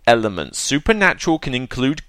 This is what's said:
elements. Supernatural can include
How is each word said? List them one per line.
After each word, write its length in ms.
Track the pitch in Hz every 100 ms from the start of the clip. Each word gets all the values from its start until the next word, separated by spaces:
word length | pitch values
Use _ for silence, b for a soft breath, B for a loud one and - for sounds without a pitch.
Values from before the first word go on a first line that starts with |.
| -
elements. 500 | 117 110 90 69 -
Supernatural 800 | - 143 151 220 190 - - 160
can 160 | -
include 480 | 123 127 - 131 156